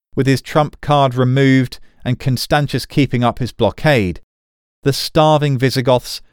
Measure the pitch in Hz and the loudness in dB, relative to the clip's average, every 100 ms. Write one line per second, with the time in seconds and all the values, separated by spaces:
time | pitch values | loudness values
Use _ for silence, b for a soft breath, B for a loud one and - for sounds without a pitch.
0 | _ - 135 135 - 160 151 - - 147 | _ -2 0 0 0 -2 -2 -4 -2 2
1 | 135 123 127 131 139 131 127 - - _ | 2 0 0 2 4 2 0 -6 -20 _
2 | - 123 - 123 - 151 143 135 - - | -6 -4 -2 -4 -2 -2 0 -4 -4 -2
3 | 139 123 120 107 120 - 107 - 156 139 | 0 0 -2 -2 -8 -2 -2 0 0 0
4 | 95 85 - _ _ _ _ _ 139 135 | 0 -6 -14 _ _ _ _ _ -4 -2
5 | - - 156 151 147 131 131 135 127 127 | -2 2 4 2 0 0 -2 0 0 0
6 | - - - | -2 -12 -18